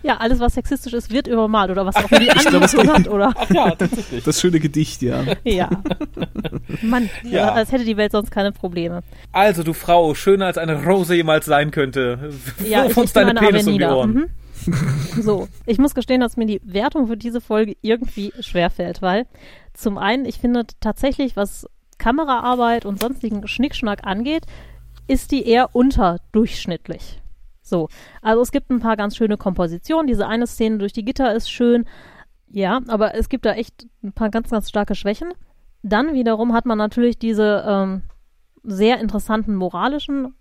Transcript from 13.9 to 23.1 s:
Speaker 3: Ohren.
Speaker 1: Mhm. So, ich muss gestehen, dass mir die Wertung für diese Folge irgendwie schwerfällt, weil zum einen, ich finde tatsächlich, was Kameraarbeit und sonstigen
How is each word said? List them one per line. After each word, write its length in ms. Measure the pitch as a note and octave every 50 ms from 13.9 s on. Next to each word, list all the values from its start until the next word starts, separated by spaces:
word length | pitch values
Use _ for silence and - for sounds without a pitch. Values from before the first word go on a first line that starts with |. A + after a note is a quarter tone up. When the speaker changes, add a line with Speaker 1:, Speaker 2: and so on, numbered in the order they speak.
| C#3
Speaker 3:
Ohren. 160 | C3 B2 G#3+ A3
Speaker 1:
Mhm. 160 | C4 D#4+ F4+ - - - - - - - - - C3 D#3+ C3+ C3+ D3 C#3 - - A3+
So, 260 | G#3+ G#3+ G#3 F#3 F#3 G3+ - - -
ich 120 | - A3+
muss 180 | - C4+ D4 -
gestehen, 240 | C4+ A3+ - B3+ B3+
dass 140 | B3 A3+ -
mir 80 | A#3+ A3+
die 160 | G#3+ G#3 - -
Wertung 440 | G#3+ F3+ G3+ A3+ D4 - D#4+ C4
für 80 | G#3+ A#3
diese 220 | G#3 A3 A#3+ A3+ A#3+
Folge 340 | - - A3 G#3+ A3+ G#3 F#3+ _
irgendwie 520 | - G#3+ A3+ A#3 A#3+ - - - G3 G#3 - B3+
schwerfällt, 600 | A3+ - - F3+ E3+ F#3 - - F3 F3 F3 -
weil 240 | - F3+ F#3 G#3+ B3 - - - - - - - - - -
zum 240 | - - A3+ G3+
einen, 280 | - F#3+ G3 A#3 C4+ C4+
ich 120 | F#3+ - -
finde 260 | - A#3+ A#3+ A#3+ A#3 - - -
tatsächlich, 540 | - A3 G3+ - - C#4+ C4+ - C#4+ B3 -
was 280 | G3+ G3+ G3+ - - - - - _ _ _ _
Kameraarbeit 880 | _ - A3+ B3+ D4+ D#4+ C#4+ B3+ A#3 A3+ A#3+ B3 B3 A#3+ A#3 A#3 A#3 -
und 140 | G3+ G3+ F#3+
sonstigen 460 | G#3+ A#3+